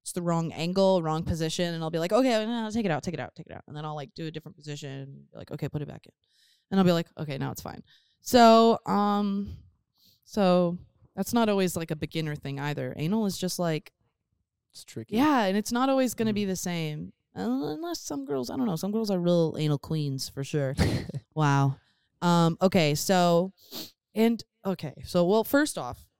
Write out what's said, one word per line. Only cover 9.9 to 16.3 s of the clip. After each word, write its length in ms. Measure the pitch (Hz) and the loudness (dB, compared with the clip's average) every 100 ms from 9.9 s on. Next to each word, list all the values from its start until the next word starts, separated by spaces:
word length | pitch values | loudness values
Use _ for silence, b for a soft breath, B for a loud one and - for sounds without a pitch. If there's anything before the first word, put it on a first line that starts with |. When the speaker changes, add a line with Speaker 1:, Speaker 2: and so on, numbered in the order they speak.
| _ b b _ | _ b b _
Speaker 1:
so 520 | - 190 180 175 175 - _ _ - | 0 4 4 2 -2 -12 _ _ -8
that's 180 | 196 | -2
not 140 | 233 220 | 2 2
always, 260 | 196 185 170 | 2 0 -2
like, 140 | 165 | -6
a 40 | 151 | -6
beginner 400 | 156 165 156 147 | -4 -4 -4 -6
thing 240 | 139 139 | -8 -6
either. 340 | 147 143 127 - | -6 -4 -6 -4
Anal 280 | 156 220 202 | -2 0 0
is 100 | 170 | -2
just, 220 | 185 - | -6 -2
like, 340 | 175 156 - _ _ _ _ _ _ _ _ | -2 -2 -6 _ _ _ _ _ _ _ _
Speaker 2:
It's 100 | - | -20
tricky. 320 | - - 113 214 | -16 -14 -4 2
Speaker 1:
yeah, 260 | 302 269 | 4 4
and 120 | 196 202 | 2 0
it's 140 | 208 | -2
not 160 | 240 269 | 0 2
always 260 | 269 254 - | 2 0 0
gonna 180 | 220 | -2